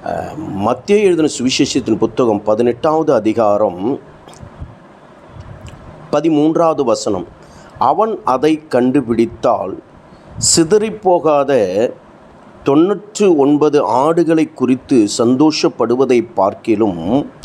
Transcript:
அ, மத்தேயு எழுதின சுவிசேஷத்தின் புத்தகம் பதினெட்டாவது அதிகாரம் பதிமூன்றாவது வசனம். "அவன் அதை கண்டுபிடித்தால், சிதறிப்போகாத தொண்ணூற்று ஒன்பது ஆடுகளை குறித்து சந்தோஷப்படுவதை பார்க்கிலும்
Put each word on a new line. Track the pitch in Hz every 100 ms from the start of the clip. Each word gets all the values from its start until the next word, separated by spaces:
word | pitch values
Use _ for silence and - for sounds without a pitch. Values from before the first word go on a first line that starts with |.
| -
அ, | 82 90 - 95 98
மத்தேயு | 107 127 - 208
எழுதின | 202 170 151
சுவிசேஷத்தின் | - 123 - 139 143 113 107
புத்தகம் | 110 - 123 104
பதினெட்டாவது | 101 107 120 120 160 156 156
அதிகாரம் | 127 104 107 107 104 107 87 104 139 - - - - - - - - - - - - - - - - - - - - -
பதிமூன்றாவது | 147 160 147 151 160 165 147
வசனம். | 127 107 - 95 85 - - - - -
"அவன் | 120 165 226 214
அதை | - 127 151 156 -
கண்டுபிடித்தால், | 127 123 139 117 113 117 - 131 101 92 - - - - - - -
சிதறிப்போகாத | - - 160 208 220 208 185 175 147 147 135 135 95 95 120 - - - - - - -
தொண்ணூற்று | - 143 180 202 - - 202 160
ஒன்பது | 139 147 151 147
ஆடுகளை | 101 117 147 165 160 160 151
குறித்து | - 123 127 - 131 101 -
சந்தோஷப்படுவதை | 117 127 156 147 165 - 117 127 131 123 113
பார்க்கிலும் | - 95 107 - 104 110 85 82 127 147 -